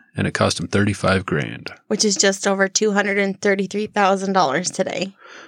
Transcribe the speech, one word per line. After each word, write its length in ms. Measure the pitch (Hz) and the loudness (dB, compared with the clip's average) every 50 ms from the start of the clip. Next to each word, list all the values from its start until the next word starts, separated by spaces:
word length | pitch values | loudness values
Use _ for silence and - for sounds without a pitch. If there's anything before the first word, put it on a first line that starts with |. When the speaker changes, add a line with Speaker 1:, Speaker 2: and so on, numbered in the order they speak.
| - _ - - | -20 _ -6 -4
Speaker 1:
and 100 | 98 90 | -2 -2
it 60 | - | 0
cost 260 | - 95 98 - - | 0 0 0 0 -2
him 80 | 85 - | -4 -2
thirty-five 580 | - 101 101 104 98 - - 95 95 95 92 | 0 2 2 2 0 0 0 0 2 0 0
grand. 460 | - 87 76 65 55 55 - - - - - _ - | -2 -2 -2 -2 -4 -8 -12 -14 -16 -16 -12 _ -4
Speaker 2:
Which 160 | 214 208 220 | -2 0 0
is 140 | 214 196 - | 0 2 2
just 280 | - 196 196 196 - | 2 2 2 0 0
over 220 | 202 196 196 196 190 | 0 0 2 0 0
two 240 | 196 - 214 214 | 0 0 0 2
hundred 280 | 202 202 202 202 196 202 | 2 2 0 0 0 0
and 200 | 196 196 190 - | 0 -2 -2 0
thirty-three 480 | - 208 196 196 190 180 - 208 214 208 | 0 2 2 2 0 -2 -4 -6 -6 -4
thousand 460 | - 208 202 185 196 190 190 196 196 | 0 2 2 4 2 2 0 0 2
dollars 360 | 190 175 139 127 165 185 - | 2 4 2 2 0 -2 -2
today. 460 | - - 185 - - - 180 196 - _ - - - - - | -2 -2 -2 -2 -4 -4 -6 -6 -8 _ -20 -20 -20 -20 -16